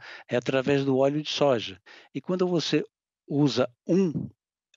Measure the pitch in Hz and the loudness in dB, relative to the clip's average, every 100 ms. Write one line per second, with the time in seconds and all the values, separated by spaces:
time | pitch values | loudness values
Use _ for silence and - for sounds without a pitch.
0 | - - - 123 123 135 127 139 139 131 | -10 -20 -4 -2 0 0 2 0 2 2
1 | 139 151 147 - 143 117 95 95 - - | 2 0 -4 0 2 2 -2 -12 -20 -20
2 | - 143 - 180 180 175 - 151 - _ | -14 -10 -4 -2 0 0 0 -2 -2 _
3 | _ _ - 143 143 120 123 _ - 185 | _ _ -4 2 2 2 -2 _ 0 2
4 | 185 - 101 - _ _ _ | 2 -2 -8 -14 _ _ _